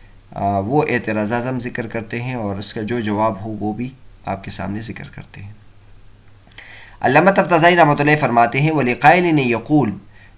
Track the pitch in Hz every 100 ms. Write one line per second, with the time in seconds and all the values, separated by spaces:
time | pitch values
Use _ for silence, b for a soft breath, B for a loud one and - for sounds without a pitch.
0 | b b - - 101 98 98 147 - 117
1 | 110 107 107 120 123 127 120 123 113 113
2 | 110 120 127 123 104 98 98 117 107 120
3 | 107 104 110 98 110 104 104 107 127 -
4 | - - 98 98 104 101 95 101 113 -
5 | - - - 98 101 104 - - - -
6 | - - - - - B B B B B
7 | 117 143 190 190 165 165 175 175 147 143
8 | 147 151 131 117 117 131 156 151 123 120
9 | 147 180 175 151 123 113 - 147 110 95
10 | - b b